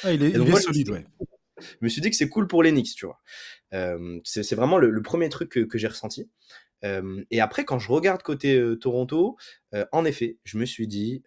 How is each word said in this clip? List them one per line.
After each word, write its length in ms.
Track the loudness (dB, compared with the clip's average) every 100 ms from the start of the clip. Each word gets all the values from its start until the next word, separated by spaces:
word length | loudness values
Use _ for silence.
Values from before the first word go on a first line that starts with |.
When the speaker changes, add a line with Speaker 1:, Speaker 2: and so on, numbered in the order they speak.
Speaker 1:
Ah, 80 | 0
il 100 | 2
est, 80 | 4
Speaker 2:
Et 0 |
donc 140 | 4 6
Speaker 1:
il 0 |
est 20 |
Speaker 2:
moi, 80 | 6
je 80 | 4
me 60 |
Speaker 1:
solide, 20 | 0
Speaker 2:
suis 80 |
dit, 80 | -2
Speaker 1:
ouais. 360 | -4 -10 -14 -14 _ _ -20
Speaker 2:
je 160 | -20 -6
me 60 | -4
suis 140 | -2
dit 80 | -2
que 80 | 0
c'est 120 | 0
cool 180 | 0 0
pour 160 | 4
les 80 | 4
Knicks, 240 | 4 0 -6
tu 100 | -12
vois. 160 | -14 -20 -20 -20 -20 _
Euh, 460 | -6 -4 -4 -8 -10
c'est, 200 | -8 -6
c'est 120 | -4 0
vraiment 220 | 4 6
le, 120 | 4
le 120 | 2
premier 280 | -2 0 0
truc 200 | -4 -4
que, 100 | -2
que 180 | 0 -2
j'ai 100 | -4
ressenti. 420 | -6 -10 -12 -14 _ _ -20 _ _ -6
Euh, 380 | -6 -6 -8 -4
et 120 | 0
après, 240 | 0 0 -2
quand 120 | -2
je 140 | 0
regarde 320 | 2 2 0
côté, 320 | -2 -2 2 4
euh, 200 | 4 0
Toronto, 600 | -2 -2 0 2 0 -2 -16 -20 _
euh, 120 | -6 -2
en 140 | 0 0
effet, 340 | 0 -4 -6
je 140 | -10 -6
me 80 | -4
suis 220 | -4 -6
dit, 340 | -4 -6 -6